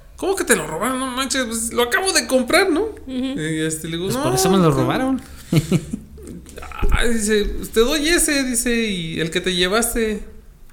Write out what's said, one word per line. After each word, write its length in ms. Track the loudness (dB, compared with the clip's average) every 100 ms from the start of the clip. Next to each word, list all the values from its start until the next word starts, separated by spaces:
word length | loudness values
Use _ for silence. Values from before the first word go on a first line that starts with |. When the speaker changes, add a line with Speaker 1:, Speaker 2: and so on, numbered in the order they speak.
| -20 -6
Speaker 1:
"¿Cómo 180 | -4
que 100 | -2
te 120 | 0 0
lo 100 | 0
robaron? 320 | -4 -2 -2
No 80 | -4
manches, 380 | -4 -2 -2
pues, 280 | -2 -4 -4
lo 100 | 0
acabo 280 | 0 0 0
de 140 | 0 2
comprar, 420 | 0 2 2 4
¿no?". 140 | 2 0 -6 -8
Speaker 2:
Ujú. 340 | -6 -4 -4
Speaker 1:
Y 200 | -2 -2
este, 260 | -2 -4 -6
le 80 | -4
digo, 100 | -2
Speaker 3:
Pues 100 | -2
Speaker 1:
"No, 80 |
Speaker 3:
por 100 | 0
eso 160 | 2 4
me 60 | 6
lo 60 | 6
Speaker 1:
¿cómo?". 120 | 4
Speaker 3:
robaron. 400 | 2 0 0 -2 -4 -14 0
<laughs> 100 | 0 2 0 -2 -10 -12 -16 -14 -16 -16 -16 -14 0 2
Speaker 1:
Ah, 140 | 4
dice, 400 | 4 2 2 2 2 -4 -2
"Te 80 | 2
doy 280 | 2 2 2
ese", 340 | 2 4 2
dice, 420 | 0 0 0 0 0
"y 320 | -2 -4 -4
el 100 | -2
que 100 | -2
te 140 | -2
llevaste. 680 | 0 2 2 0 0 -2 -2 -8 -16 -20 -20 -20